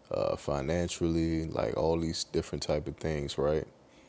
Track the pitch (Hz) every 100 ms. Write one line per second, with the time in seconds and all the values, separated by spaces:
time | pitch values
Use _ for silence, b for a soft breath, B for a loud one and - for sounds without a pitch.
0 | - - 50 - - 71 69 87 87 -
1 | 82 82 82 80 80 - - - 80 82
2 | 80 80 - 80 - 76 - 76 78 -
3 | 80 76 71 - 73 76 - - B B